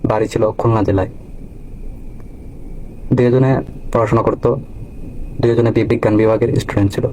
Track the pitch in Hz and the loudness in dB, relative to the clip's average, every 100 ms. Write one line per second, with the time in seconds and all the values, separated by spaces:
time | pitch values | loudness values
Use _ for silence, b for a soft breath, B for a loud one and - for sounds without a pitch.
0 | - 110 107 113 110 107 117 110 101 98 | 2 2 2 2 0 2 2 4 4 2
1 | 90 - - - - - - - - - | 0 -6 -14 -14 -14 -14 -14 -10 -10 -10
2 | - - - - - - - - - - | -12 -12 -14 -14 -14 -14 -12 -12 -12 -12
3 | - 127 123 127 131 131 - - - 113 | -2 2 4 4 4 2 -2 -10 -4 0
4 | 110 117 113 - 120 131 - - - - | 2 2 2 2 0 0 -6 -12 -12 -12
5 | - - - - 120 117 117 113 104 117 | -10 -8 -8 0 2 4 4 2 2 2
6 | 110 107 110 110 117 127 - - 98 - | 4 4 4 4 2 0 0 2 2 2
7 | 120 | -4